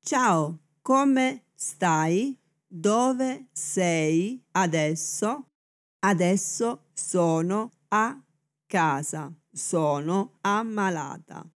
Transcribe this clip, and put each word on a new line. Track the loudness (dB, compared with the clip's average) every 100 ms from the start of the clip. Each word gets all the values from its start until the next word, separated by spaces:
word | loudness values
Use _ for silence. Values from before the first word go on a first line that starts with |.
| -2
Ciao, | 2 4 4 2 -4 _ _
come | 2 4 4 4 2 -2 _
stai? | _ -12 -2 2 4 4 2 0 -6 _ _ _
Dove | -2 2 2 2 2 -2 -4 -12
sei | -12 -6 0 2 2 2 2 0 -6 _
adesso? | 0 0 2 0 -2 -6 -4 -4 -4 -10 _ _ _ _ _
Adesso | 0 2 2 2 -2 -4 -4 -4 _
sono | -12 -4 0 2 2 0 -2 -4 _ _
a | 0 0 -4 _ _ _ _ _
casa, | 0 2 0 -4 -8 -12 -16 _
sono | -10 -4 0 0 0 0 -2 -4 _
ammalata. | -2 0 -2 -2 -2 -2 -8 -12 -16 -18 -18